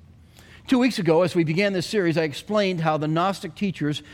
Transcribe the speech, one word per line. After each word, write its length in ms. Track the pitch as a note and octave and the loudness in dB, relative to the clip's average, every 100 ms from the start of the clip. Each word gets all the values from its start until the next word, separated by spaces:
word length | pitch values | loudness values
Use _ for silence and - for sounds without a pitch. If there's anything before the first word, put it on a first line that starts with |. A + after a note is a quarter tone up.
| - - - - - - - | -20 -20 -20 -20 -20 -20 0
Two 120 | B3+ | 2
weeks 180 | B3+ A3 | 2 2
ago, 240 | E3 D#3+ | 2 4
as 140 | F3+ | 4
we 80 | F3+ | 2
began 300 | D#3+ E3 G3+ | 0 0 0
this 120 | F#3 | -2
series, 320 | - G#3+ E3+ D#3+ | -2 0 0 0
I 60 | |
explained 560 | D#3+ - - G#3 F#3+ F3 | -2 -6 -4 0 0 0
how 180 | D#3+ D#3 | 0 0
the 100 | D3+ | 0
Gnostic 460 | D#3+ F#3+ F#3 F3 | 0 0 -2 -10
teachers 480 | - G3+ - D3 D3 - | -4 -4 -2 -4 -4 -10